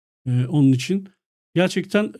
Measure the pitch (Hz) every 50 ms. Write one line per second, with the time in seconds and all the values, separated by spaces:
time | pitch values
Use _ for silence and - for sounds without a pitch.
0 | _ _ _ _ _ 127 123 123 127 127 170 151 139 135 131 123 - - 185 196
1 | 190 - _ _ _ _ _ _ _ _ _ 165 180 185 - 196 170 - - 202
2 | 208 208 - -